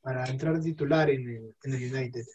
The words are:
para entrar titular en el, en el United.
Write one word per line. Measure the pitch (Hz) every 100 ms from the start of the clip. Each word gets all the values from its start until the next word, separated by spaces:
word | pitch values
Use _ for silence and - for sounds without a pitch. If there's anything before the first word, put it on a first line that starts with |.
para | 135 131 127
entrar | 131 160 160
titular | 160 156 143 160 156
en | 135 120
el, | 117 113 -
en | 135
el | 131 123
United. | 131 123 120 117